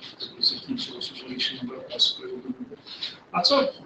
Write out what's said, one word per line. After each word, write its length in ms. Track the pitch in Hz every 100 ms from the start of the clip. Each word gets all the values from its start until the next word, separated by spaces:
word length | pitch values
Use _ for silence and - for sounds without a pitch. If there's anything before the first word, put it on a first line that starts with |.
| - -
тобто 160 | - -
закінчилось 680 | - 254 - 120 - 120 -
вже 160 | - - 127
рішення 260 | - 131
В 100 | 127
Р 140 | 131 -
П 120 | 120
з 120 | -
приводу 300 | - - 127 131
нього. 280 | - 247 - - - - - -
А 100 | 175
це, 320 | 180 277 - -